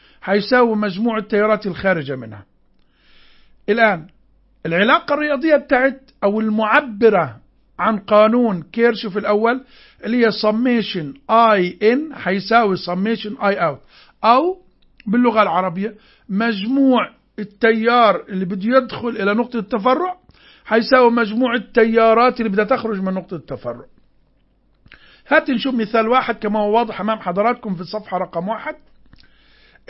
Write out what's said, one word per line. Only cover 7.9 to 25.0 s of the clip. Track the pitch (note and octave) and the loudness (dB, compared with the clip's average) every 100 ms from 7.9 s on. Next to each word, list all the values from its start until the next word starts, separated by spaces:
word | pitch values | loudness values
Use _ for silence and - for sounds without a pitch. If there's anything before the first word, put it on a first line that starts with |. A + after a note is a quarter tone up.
| G#3 | -2
قانون | - G#3 A3 A#3+ A#3 F3+ | 2 4 6 4 2 -2
كيرشوف | - A#3 A#3 A3+ A3 G3 | -6 0 0 0 -6 -4
الأول | G3+ G#3 A3+ C4 - - - _ | 0 0 0 -2 -6 -20 -20 _
اللي | G3+ B3 A3+ | -4 2 2
هي | |
summation | A3 G#3+ A3 B3+ A#3+ G3 F#3 D3 C3+ - | 2 -2 0 0 0 -2 -6 -8 -10 0
آي | A3+ A3+ G#3 F3+ F3+ | 4 4 4 0 0
إن | G#3 B3+ D#4 | 0 0 -2
هيساوي | - F3+ G3 - A#3 G#3+ F#3 | -8 -4 -4 2 2 2 0
summation | - F3+ G#3 A3+ G#3 - | -4 -4 -2 -4 -8 -4
آي | G3+ | -2
أوت، | G3+ E3 C3 _ _ _ _ | 0 -2 -4 _ _ _ _
أو | A3 B3 F4 F#4+ _ _ _ _ G#3 | 2 2 2 -4 _ _ _ _ -4
باللغة | A#3+ B3 G#3+ | 0 2 2
العربية | G3 E3+ F#3 F3 G#3 G#3 _ _ - | 2 0 -2 -4 -8 -10 _ _ -8
مجموع | G3 A#3 G3+ G#3+ C#4 C4+ A#3+ F3+ _ _ - | -4 -2 -2 -2 2 2 2 -2 _ _ -14
التيار | G#3 _ A3+ A3+ A3+ A#3+ A3 F3 - | -14 _ 0 2 2 4 4 2 -4
اللي | F#3+ | -6
بده | F#3 G3 G#3+ C4 | -6 -4 0 2
يدخل | B3 A#3 A#3 | 0 -4 -6
إلى | A3+ G3 | -2 -2
نقطة | G#3+ A#3+ A#3 | 0 -2 -6
التفرع | G3 A3 A#3 D#4 F4+ F4+ _ _ _ _ - | -4 -2 0 0 -2 -8 _ _ _ _ -2
هيساوي | A3+ A3 B3+ A#3+ | -2 4 4 4
مجموع | A#3 G#3+ A3 B3+ | 2 -2 -2 -2
التيارات | A#3 F#3+ A#3 A3+ A3+ A3+ A3+ B3 A#3+ | -2 -2 2 2 4 4 4 2 0
اللي | A3 | -2
بدها | F#3+ | -2
تخرج | G#3 C4 A3 G3 | 0 -2 -2 -4
من | F#3+ | -4
نقطة | F#3 - E3 | -6 -8 -12
التفرع. | - C3 A#2+ A#2 - _ _ _ _ _ _ _ _ _ _ - | -12 -12 -10 -12 -16 _ _ _ _ _ _ _ _ _ _ -20